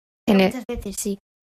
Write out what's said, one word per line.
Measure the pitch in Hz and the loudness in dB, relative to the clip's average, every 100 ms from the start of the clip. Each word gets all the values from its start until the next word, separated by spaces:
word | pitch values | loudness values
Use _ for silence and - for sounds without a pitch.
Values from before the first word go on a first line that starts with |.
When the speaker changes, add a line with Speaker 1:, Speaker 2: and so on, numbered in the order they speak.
| _ _ - | _ _ 2
Speaker 1:
En | 196 | 4
el | 190 | 4
Speaker 2:
Muchas | 254 226 | 0 -8
veces | 240 208 190 | -8 -8 -6
sí. | 208 202 _ _ _ | -6 -6 _ _ _